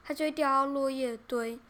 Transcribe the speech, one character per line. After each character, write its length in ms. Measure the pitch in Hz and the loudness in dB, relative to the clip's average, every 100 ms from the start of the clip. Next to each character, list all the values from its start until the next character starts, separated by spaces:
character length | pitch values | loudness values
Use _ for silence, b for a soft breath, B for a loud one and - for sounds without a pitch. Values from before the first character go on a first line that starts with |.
它 80 | - | -8
就 140 | 294 311 | -2 -2
会 60 | |
掉 180 | 311 285 | 2 4
到 160 | 269 277 | 4 2
落 240 | 277 269 | 0 0
叶 260 | 262 254 226 | 0 -4 -4
堆， 440 | - 247 233 233 | -4 -4 -4 -8